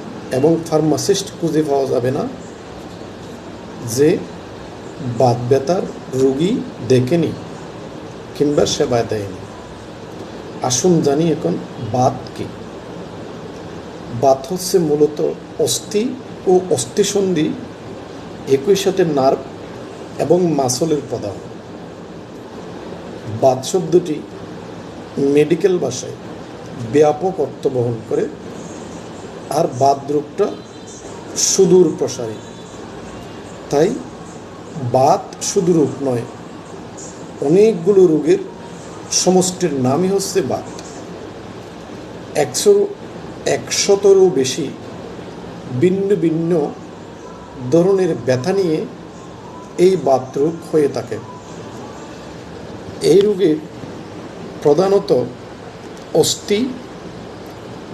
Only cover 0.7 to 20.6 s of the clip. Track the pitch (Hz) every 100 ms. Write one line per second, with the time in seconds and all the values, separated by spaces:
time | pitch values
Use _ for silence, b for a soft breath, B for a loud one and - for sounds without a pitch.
0.7 | 156 156 135 131 131 - - 165 151 151
1.7 | 139 131 127 123 147 233 - - - -
2.7 | - - - - - - - - - -
3.7 | - 120 117 151 190 - - - - -
4.7 | - - - 127 113 127 120 123 135 135
5.7 | 185 - - - 127 135 135 175 262 -
6.7 | - 113 127 123 170 151 - - - -
7.7 | - - - - - - - 143 147 196
8.7 | - 143 120 107 110 98 92 - - -
9.7 | - - - - - - - - - 127
10.7 | - 185 165 135 139 165 143 165 185 -
11.7 | - 113 123 131 127 - - - - -
12.7 | - - - - - - - - - -
13.7 | - - - - 117 135 135 - 180 -
14.7 | 190 160 147 147 - 147 - - - 139
15.7 | - - 208 240 - - - - 185 180
16.7 | 143 - - 196 196 190 165 156 - -
17.7 | - - - - - - - - 135 196
18.7 | 190 196 185 165 143 131 - - - -
19.7 | - - - - - 139 180 175 143